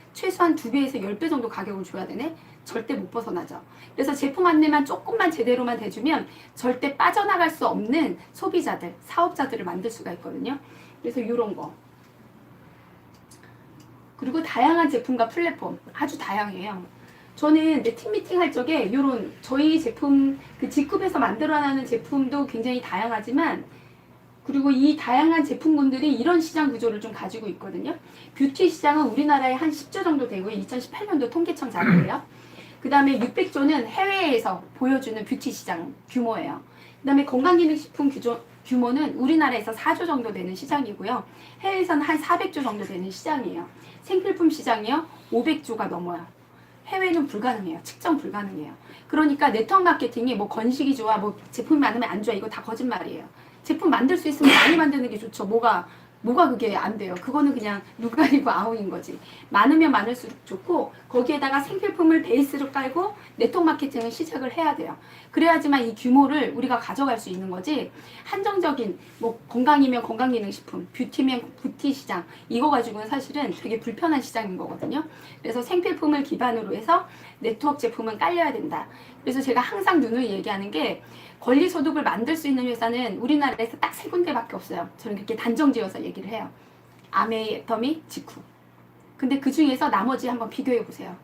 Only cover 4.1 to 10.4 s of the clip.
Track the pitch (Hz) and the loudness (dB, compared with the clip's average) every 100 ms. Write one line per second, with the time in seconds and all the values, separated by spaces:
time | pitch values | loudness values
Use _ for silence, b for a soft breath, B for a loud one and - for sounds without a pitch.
4.1 | 277 277 370 359 311 311 294 277 359 - | 0 -2 2 6 6 6 4 2 -4 -4
5.1 | 453 359 277 233 247 240 226 208 - 277 | 0 2 2 2 2 0 -4 -6 -4 0
6.1 | 294 - B B - 247 247 277 - 349 | 0 -2 B B -4 -2 0 -2 0 2
7.1 | 403 403 359 330 - 226 190 214 320 240 | 2 2 2 2 0 -2 -2 0 2 0
8.1 | 175 B - 349 359 233 - - - - | -2 B -8 -2 0 -2 -4 -8 -14 -6
9.1 | - 339 330 262 226 180 180 226 - 160 | 0 0 0 -4 -4 -6 -6 -6 -8 -12
10.1 | 170 - - | -12 -12 -8